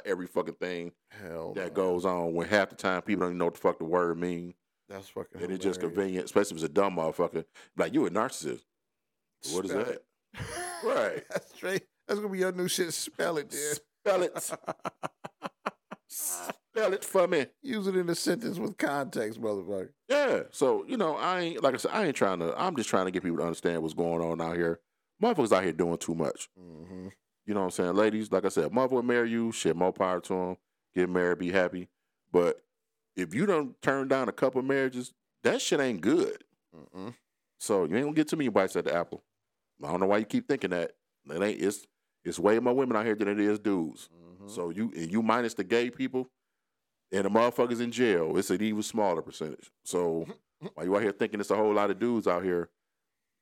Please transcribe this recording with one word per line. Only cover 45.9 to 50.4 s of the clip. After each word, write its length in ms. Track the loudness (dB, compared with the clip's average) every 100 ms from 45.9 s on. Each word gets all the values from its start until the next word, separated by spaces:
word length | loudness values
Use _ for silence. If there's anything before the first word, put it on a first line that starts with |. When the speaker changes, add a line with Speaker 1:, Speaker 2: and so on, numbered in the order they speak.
| -4 -4 -4 -6 _ _ _ _ _ _ _ -4
Speaker 1:
and 140 | -2 4
the 40 |
motherfuckers 520 | 4 4 4 0 0
in 100 | -2
jail, 460 | 2 4 4 2 0
it's 120 | 2
an 120 | 2
even 200 | 0 -2
smaller 380 | -2 0 0 0
percentage. 480 | -4 -8 -8 -10 -18 _
So 440 | -4 0 0 0 -4 -12